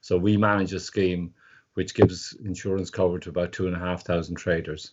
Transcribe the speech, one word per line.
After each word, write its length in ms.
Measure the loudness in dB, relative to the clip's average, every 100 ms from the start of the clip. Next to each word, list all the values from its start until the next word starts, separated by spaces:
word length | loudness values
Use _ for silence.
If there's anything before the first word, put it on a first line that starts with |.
So 160 | 0 2
we 200 | 4 4
manage 360 | 4 4 0
a 60 | -4
scheme 540 | -6 0 0 0 -4 _ _ -20 _
which 200 | -6 -4
gives 400 | 4 4 4 -10 -12
insurance 440 | -8 -6 -2 -2 -2
cover 300 | 0 0 0
to 100 | -4
about 220 | -4 -4
two 160 | -2 -2
and 80 |
a 40 | -2
half 260 | -2 -4
thousand 300 | 0 -2 -2
traders. 560 | -6 0 0 -2 -10 -12